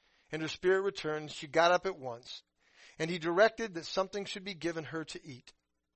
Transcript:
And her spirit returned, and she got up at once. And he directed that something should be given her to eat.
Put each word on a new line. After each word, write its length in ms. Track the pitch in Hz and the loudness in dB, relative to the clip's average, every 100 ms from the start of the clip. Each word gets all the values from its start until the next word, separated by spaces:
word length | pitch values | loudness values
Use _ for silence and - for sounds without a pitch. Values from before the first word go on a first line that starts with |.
| _ _ _ | _ _ _
And 120 | 156 | -6
her 40 | 156 | -4
spirit 340 | - 185 190 | 0 4 4
returned, 420 | 196 196 156 156 | 2 -2 -4 -4
and 80 | 151 | -6
she 160 | - 156 | -10 -2
got 240 | 156 170 | 4 6
up 160 | 180 190 | 6 2
at 100 | 156 | -6
once. 460 | 131 117 - - _ _ _ _ - - | -8 -10 -12 -16 _ _ _ _ -16 -6
And 100 | 165 | -4
he 80 | 175 | -2
directed 560 | 160 175 220 220 226 | 0 4 4 4 -6
that 140 | 165 156 | -6 -4
something 380 | - 190 208 190 | -2 -2 -2 -6
should 180 | 208 | -8
be 100 | 190 | -8
given 300 | 175 160 165 | -6 -4 -4
her 200 | 151 160 151 | -6 -6 -8
to 200 | - - | -12 -14
eat. 260 | 127 - - _ _ _ | -16 -18 -20 _ _ _